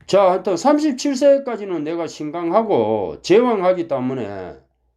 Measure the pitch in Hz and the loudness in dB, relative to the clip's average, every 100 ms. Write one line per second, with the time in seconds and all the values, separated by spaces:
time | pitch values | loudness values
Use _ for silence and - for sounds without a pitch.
0 | - 185 202 185 185 175 262 294 302 240 | 0 2 4 2 -2 0 2 2 0 -2
1 | 285 262 285 277 262 226 202 170 147 170 | -2 2 4 4 2 -8 -6 -6 -4 -6
2 | 160 - 151 170 170 190 220 151 107 110 | -6 -8 -8 -6 0 0 2 0 0 0
3 | 90 73 - 196 247 214 180 185 160 135 | -4 -6 2 4 4 2 0 0 -2 -4
4 | 127 131 104 98 90 71 _ _ _ | -4 -6 -6 -8 -12 -16 _ _ _